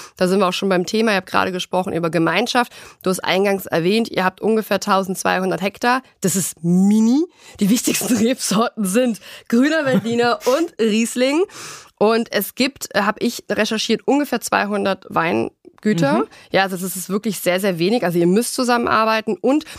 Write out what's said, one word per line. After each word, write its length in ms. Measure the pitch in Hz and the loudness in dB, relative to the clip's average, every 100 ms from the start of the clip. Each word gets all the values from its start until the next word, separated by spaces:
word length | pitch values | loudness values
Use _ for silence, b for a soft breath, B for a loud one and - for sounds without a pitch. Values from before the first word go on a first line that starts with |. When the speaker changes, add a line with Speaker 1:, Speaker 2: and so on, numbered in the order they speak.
| B - | B -2
Speaker 1:
Da 100 | 185 | 0
sind 120 | 190 | 2
wir 80 | 180 | 2
auch 60 | |
schon 160 | 185 202 | 0 0
beim 180 | 180 180 | 0 0
Thema. 240 | 220 220 | 0 0
Ihr 60 | 190 | 0
habt 120 | 185 | 0
gerade 220 | 196 190 | 0 0
gesprochen 420 | 180 - 185 180 | -2 -4 -4 -2
über 160 | 170 170 | -4 -2
Gemeinschaft. 640 | 165 165 175 240 247 240 B B B | 0 0 0 0 0 -2 B B B
Du 80 | 190 | -4
hast 80 | 185 | -2
eingangs 480 | - 180 202 196 - | 0 0 0 -2 -2
erwähnt, 420 | 165 170 220 233 | -2 2 0 0
ihr 160 | - 185 | -2 -2
habt 160 | - | -2
ungefähr 380 | 202 220 208 196 | -2 -2 0 -2
tausendzweihundert 800 | - 196 185 185 185 180 185 165 | 0 0 0 -4 -2 0 0 -2
Hektar. 400 | 196 - 247 262 b b | -4 -2 -2 -2 b b
Das 140 | 190 190 | -2 -2
ist 280 | 156 - | -4 -4
mini. 600 | 170 180 196 214 220 269 349 B B - | 0 4 4 4 4 4 0 B B -4
Die 100 | 190 | 0
wichtigsten 480 | 233 - - 196 226 | 2 0 -4 0 2
<laughs> 0 | |
Rebsorten 680 | 226 262 - 185 233 - 190 | 2 0 -2 0 0 -2 -2
sind 340 | 208 254 214 B B - | 0 0 -2 B B 0
Grüner 360 | 233 285 320 277 | 2 4 2 2
Veltliner 540 | 254 220 233 240 208 | 0 2 0 2 0
Speaker 2:
<laughs> 160 | - 277 | 0 0
Speaker 1:
und 160 | 339 - | 0 0
Riesling. 640 | 220 214 226 240 262 302 403 B B B B - | 0 2 0 0 0 2 -2 B B B B 0
Und 300 | 208 226 226 | 2 2 0
es 240 | 208 196 - | -4 -4 -2
gibt, 320 | 269 - - - | -2 -4 -6 -2
äh, 60 | |
hab 200 | 202 208 | -2 -2
ich 220 | 240 - - | -4 -4 -4
recherchiert, 560 | 208 214 220 - 220 - | -2 -2 -2 -2 -2 0
ungefähr 320 | 277 285 247 | 0 0 -4
zweihundert 680 | - 196 202 208 196 190 - | -2 -2 0 -2 -2 -4 -4
Weingüter. 1120 | 170 165 147 - - - - 107 165 277 311 | -2 0 0 -2 -8 -20 -6 -2 0 2 0
Speaker 2:
Mhm. 80 | 440 B B | -2 B B
Speaker 1:
Ja, 140 | 180 | -2
also 140 | 190 185 | 0 -4
das 180 | 185 190 | -8 -8
ist 140 | 175 | -6
wirklich 320 | 202 226 180 | -4 -4 -4
sehr, 180 | 185 180 | -2 0
sehr 180 | 202 165 | 0 0
wenig. 280 | 175 240 175 | 0 0 0
Also 120 | 175 | 2
ihr 60 | 170 | 4
müsst 280 | 196 240 - | 2 0 -2
zusammenarbeiten. 800 | 247 240 233 214 220 220 220 208 | 0 0 2 2 2 0 -2 -2
Und 300 | 233 302 B | 0 0 B